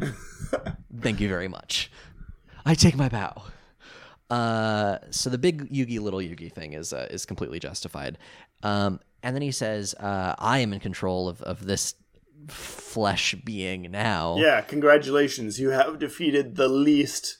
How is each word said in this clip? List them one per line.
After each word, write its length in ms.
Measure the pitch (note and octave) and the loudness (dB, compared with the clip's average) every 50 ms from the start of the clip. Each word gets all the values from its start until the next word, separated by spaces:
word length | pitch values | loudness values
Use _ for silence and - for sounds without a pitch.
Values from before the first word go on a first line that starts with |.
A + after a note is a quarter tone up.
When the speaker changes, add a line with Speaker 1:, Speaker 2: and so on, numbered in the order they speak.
Speaker 1:
<laughs> 1000 | - C#3 A#2 - - - - - - - - - - - - - - - - A#2 | -6 -6 -6 -8 -14 -18 -14 -12 -6 -6 -4 -4 -4 -6 -10 -10 -14 -16 -10 -4
Speaker 2:
Thank 200 | - B2 G#2+ F#2+ | -2 -2 0 0
you 80 | G#2+ G#2 | 0 0
very 180 | F#2+ F2 F#2 F#2 | 0 -2 -4 -6
much. 420 | F2 - - - - - - - - - - - - - - - - - _ _ - - - | -8 -10 -8 -6 -4 -4 -4 -6 -10 -18 -20 -20 -20 -18 -18 -18 -18 -20 _ _ -20 -4 2
I 100 | D3+ D#3+ | 2 6
take 220 | D3+ - F3+ B2+ | 8 8 8 8
my 120 | C3+ C#3+ B2+ | 6 2 0
bow. 360 | A#2+ A2 G2 - - - - - - - - _ _ _ - - - - - - - _ _ - | 0 -2 -4 -6 -8 -12 -16 -18 -20 -20 -20 _ _ _ -20 -20 -20 -20 -20 -20 -20 _ _ -4
Uh, 720 | A#2+ A#2+ A#2 A#2 A2+ A2 A2 A2 G#2+ G#2 G#2 G2+ F#2+ - - - | -2 0 2 2 2 2 2 2 2 2 2 2 0 -2 -4 -8
so 200 | - - - B2+ | -6 -4 -2 -2
the 80 | B2 B2 | 0 2
big 320 | C3+ F#3 E3 D3+ C#3 - | 2 2 2 0 -4 -4
Yugi, 300 | C3+ C#3 C3 A#2 A#2+ A2 | -2 -2 -2 0 -2 -2
Little 180 | G#2 G#2 F#2+ F#2+ | -2 -2 -2 -2
Yugi 340 | F#2+ E2 F2 D2+ E2 D#2+ - | -4 -6 -8 -10 -12 -14 -12
thing 200 | - D#2+ D2+ D2 | -12 -10 -10 -8
is, 200 | D#2 D#2 - D2+ | -8 -8 -8 -6
uh, 140 | C2 B1+ - | -6 -8 -8
is 140 | - F#2 - | -8 -10 -8
completely 340 | - G2+ - - - - E2 | -8 -8 -6 -6 -6 -6 -8
justified. 580 | - C#2 - - - E2+ - D2+ C#2 C2 E2 - - - - - - _ _ _ - | -8 -8 -10 -10 -10 -10 -10 -8 -8 -8 -10 -10 -14 -20 -20 -20 -20 _ _ _ -2
Um, 340 | G#2+ G2+ G2+ G2+ G2+ F#2 - - _ _ _ - | 0 0 2 2 0 0 -4 -8 _ _ _ -8
and 80 | B2 B2+ | -6 -4
then 60 | C#3 D3 | -2 -2
he 80 | C#3+ | -4
says, 420 | B2+ - B2+ A2 G#2+ G#2 G2+ G2 - | -2 -2 -2 -2 -2 -4 -4 -6 -8
uh, 400 | - G#2 G2+ G2+ F#2+ F#2 F#2 D2+ - | -6 -4 -4 -2 -2 -2 -2 -2 -2
"I 220 | - A2 B2 C3+ | 0 2 2 2
am 120 | B2 G#2+ G2+ | 2 0 -2
in 60 | G2 | -4
control 480 | - G2+ F#2 - - F#2+ F#2 F#2 F2+ F2+ | -6 -8 -6 -4 -2 0 0 0 0 -2
of, 140 | F2 - - | -4 -6 -8
of 240 | - F2+ - G2 | -8 -8 -6 -4
this 280 | F#2+ G2 F#2 - - - - _ _ _ _ _ _ _ D3+ D3 D3+ | -2 -2 -2 -2 -4 -6 -8 _ _ _ _ _ _ _ -20 -20 -18
flesh 840 | - - - - - - - - - A#2 G#2+ G2+ F#2+ - - - - F#2+ - | -16 -14 -14 -14 -14 -14 -16 -8 -4 0 2 2 2 2 0 -2 -2 -4 -6
being 460 | A#2 A2 G2+ F#2+ F#2 F#2+ F#2 F2+ F2 | -8 -6 -4 -4 -4 -4 -6 -6 -6
now." 460 | F#2 G2+ A2 A2+ G2+ E2+ D#2+ E2+ E2+ - | -4 -2 0 0 2 2 0 0 2 4
Speaker 1:
Yeah, 220 | D#3 D3+ C3+ A2 | 4 6 4 4
congratulations. 960 | - - C#3+ D3 C#3+ D3 D3 D3 C#3+ C3+ C#3 C#3+ C#3+ C3+ C3+ C3 A#2 G#2+ G2+ A#2+ | 2 -2 -2 4 8 8 8 8 6 4 4 4 4 2 0 -2 -6 -6 -4 -2
You 120 | C3 C3+ | 0 2
have 280 | C3+ C3 - D3 D#3 D3+ | 4 4 4 4 2 -2
defeated 580 | D3 C#3 - - F3 D3+ C#3 C#3+ C#3 B2 G#2 | -6 -6 -4 -2 0 2 4 2 2 0 0
the 120 | A2+ C3+ C3 | 2 2 4
least 720 | C3+ C#3 C#3+ D3+ D3+ C#3+ C#3+ - - - - - - - | 4 4 6 6 6 4 4 0 -2 -6 -6 -8 -10 -12